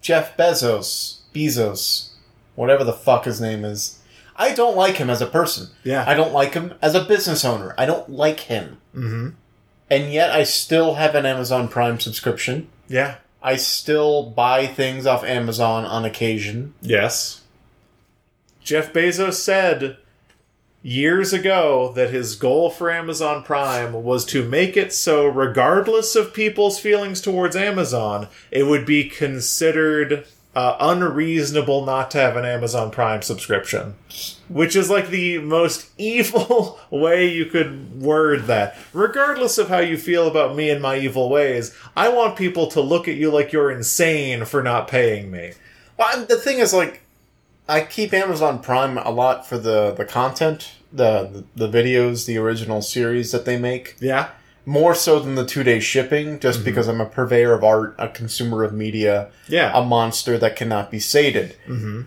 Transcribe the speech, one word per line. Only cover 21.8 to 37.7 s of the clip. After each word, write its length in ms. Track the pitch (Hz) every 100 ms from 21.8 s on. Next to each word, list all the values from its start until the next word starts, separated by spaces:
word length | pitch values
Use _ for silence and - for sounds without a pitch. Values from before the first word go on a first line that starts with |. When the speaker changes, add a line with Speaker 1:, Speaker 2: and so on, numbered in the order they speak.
| 127 123
Speaker 2:
that 140 | 123
his 240 | 127 117 107
goal 340 | 127 139 170
for 200 | 165 170
Amazon 540 | 170 165 156 156 147
Prime 600 | - 143 139 123 117 117
was 220 | 117 127 -
to 220 | 135 117
make 280 | 135 185 196
it 160 | 185
so, 320 | - - 151 147
regardless 880 | 131 135 113 131 190 196 226 220 226
of 180 | 214
people's 460 | - 214 202 208 202
feelings 420 | 214 208 202 185
towards 340 | - 185 180 175
Amazon, 680 | 202 190 151 120 107 101 104 - -
it 120 | 131
would 220 | 139 147 120
be 240 | 147 143
considered, 1160 | - 143 131 120 - 160 156 156 151 143 143 - _ _ 131
uh, 220 | 123 120
unreasonable 1040 | 147 180 180 143 165 165 139 147 139 139 135
not 240 | 131 127
to 60 | 147
have 180 | 131 120
an 80 | 123
Amazon 440 | 120 117 120 110
Prime 300 | - 113 110
subscription. 760 | - 107 - 101 - 107 104 101 _ - - - -
Which 260 | 160 160 196
is, 140 | 180
like, 200 | 202 185
the 300 | 185 175 170
most 480 | 151 160 170 - -
<laughs> 40 | -
evil 840 | 214 233 214 233 185 233 - - -
way 380 | 143 160 175 180
you 180 | 165 160
could 540 | 165 147